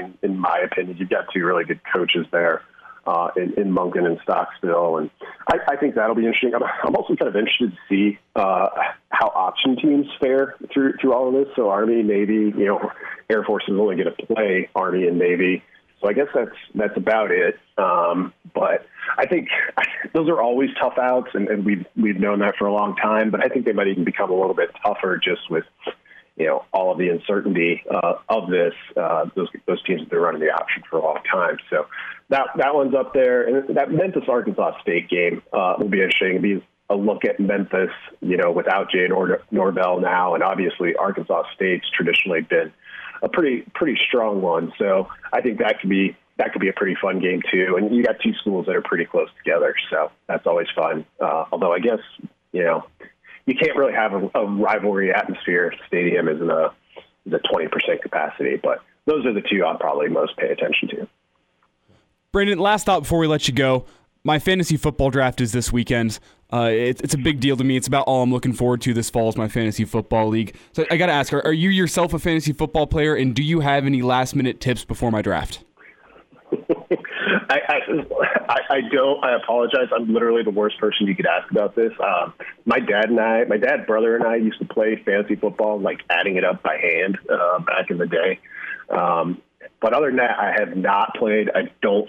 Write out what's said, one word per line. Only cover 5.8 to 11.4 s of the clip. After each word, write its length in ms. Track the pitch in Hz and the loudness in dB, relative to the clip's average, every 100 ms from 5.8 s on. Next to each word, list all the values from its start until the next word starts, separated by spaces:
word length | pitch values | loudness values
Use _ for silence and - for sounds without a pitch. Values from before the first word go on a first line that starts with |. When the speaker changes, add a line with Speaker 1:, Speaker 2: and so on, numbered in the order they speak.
| 147 117 | 0 2
Speaker 1:
that'll 200 | 107 113 | 2 2
be 100 | 113 | 2
interesting. 280 | 107 123 120 | 2 0 0
I'm, 80 | |
I'm 320 | 120 - - - | -2 -2 -2 0
also 200 | - - | 0 0
kind 120 | 127 | 0
of 80 | 101 | 0
interested 360 | 113 - 117 | 0 0 -2
to 60 | 90 - | -4 -2
see, 300 | 98 104 101 _ 113 | 2 2 0 _ -2
uh, 340 | 95 90 98 - - - _ | 2 2 2 0 -4 -6 _
how 180 | - - | 0 0
option 480 | - 92 - 135 123 | 0 -2 0 0 2
teams 300 | 156 143 143 - | 2 2 0 -2
fare 340 | 135 135 135 - - | 2 2 0 -4 -6
through, 220 | - 135 - | 0 0 2
through 120 | 135 | 2
all 140 | 123 131 | 2 2
of 60 | |
this. 200 | 131 | 2